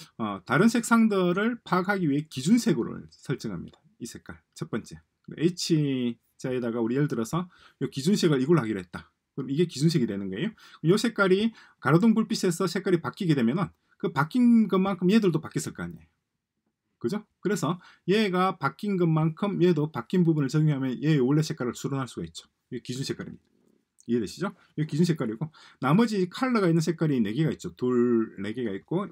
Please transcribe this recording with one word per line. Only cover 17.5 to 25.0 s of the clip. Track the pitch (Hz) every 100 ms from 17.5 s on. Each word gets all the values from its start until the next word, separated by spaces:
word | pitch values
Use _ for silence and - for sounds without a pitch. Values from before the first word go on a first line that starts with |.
| 185 139 175 - _ -
얘가 | 214 208 180 190 185
바뀐 | 139 - 208 190
것만큼 | 170 160 160 160 202 165
얘도 | 180 151 156
바뀐 | 127 - 185
부분을 | 165 156 135
적용하면 | 156 156 135 131 113
얘의 | 143 151
원래 | 123 151
색깔을 | 151 156 123
추론할 | - 131 135 127
수가 | - 82
있죠. | - - _ _
이게 | 123
기준 | - 127
색깔입니다. | - - 92 - _ _ _ _ _ _ -
이해되시죠? | 117 95 - 190 - _ -
이게 | 151
기준 | 147